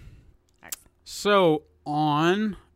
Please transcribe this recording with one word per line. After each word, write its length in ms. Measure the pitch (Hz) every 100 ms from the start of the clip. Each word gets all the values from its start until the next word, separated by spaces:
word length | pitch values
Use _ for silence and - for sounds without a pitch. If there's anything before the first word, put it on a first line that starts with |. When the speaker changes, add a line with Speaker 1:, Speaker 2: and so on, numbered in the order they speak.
| - - _ _ _ _
Speaker 1:
Excellent. 280 | 85 - _ _ -
Speaker 2:
So, 580 | - 202 202 175 156 - _ -
on 720 | 147 151 147 165 196 214 185 -